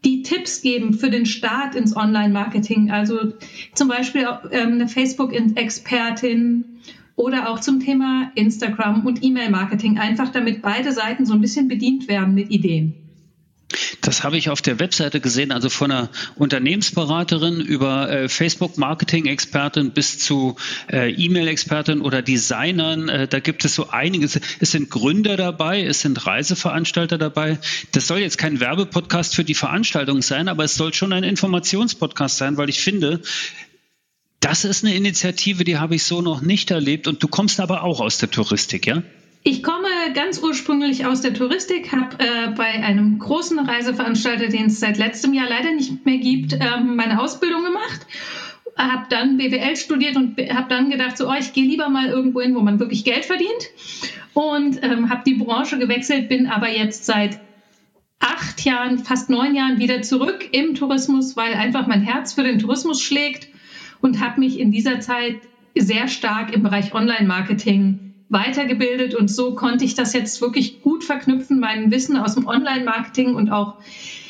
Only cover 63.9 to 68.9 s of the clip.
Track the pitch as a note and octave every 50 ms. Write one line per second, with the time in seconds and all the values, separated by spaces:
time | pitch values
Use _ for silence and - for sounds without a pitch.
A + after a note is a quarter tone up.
63.9 | - _ - C4 A#3+ G#3+ B3 A#3+ A#3 C4+ C4 B3+ - - B3 G#3 G#3 A3+ - C4+
64.9 | B3+ - - - B3 A#3+ A#3+ A#3+ A3+ A3 - - _ _ _ _ _ - A#3+ F#3+
65.9 | G#3+ A3 A#3+ C4 - - - A3+ G#3 A3 A3+ - A3+ G#3+ G#3 G3+ G3 G3+ F#3+ -
66.9 | - A3 A3 A#3+ A#3 A3 G#3 F#3+ F3+ F#3 F#3+ - G#3 G3 - A3 G3+ G3 G3 G3
67.9 | G3 - - - - - _ _ G#3 F#3+ G#3 B3+ C4 C#4+ C#4+ B3+ - G#3+ C4 B3